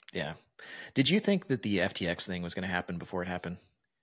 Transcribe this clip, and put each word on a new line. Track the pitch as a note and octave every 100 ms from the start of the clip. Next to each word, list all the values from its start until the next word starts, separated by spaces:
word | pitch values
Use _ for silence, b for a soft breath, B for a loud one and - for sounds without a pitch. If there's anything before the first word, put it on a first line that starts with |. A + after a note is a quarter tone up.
| -
Yeah. | F#2 D2+ - _ - B B B
Did | - C3+
you | G3
think | G#3 G3 -
that | C3
the | G#2+ G2
F | F2+
T | - F2
X | E2+ -
thing | F2+
was | E2+
gonna | F2+ F#2
happen | F2+ - F2
before | E2+ F#2
it | F2+
happened? | F2+ - F2 _ _ _ _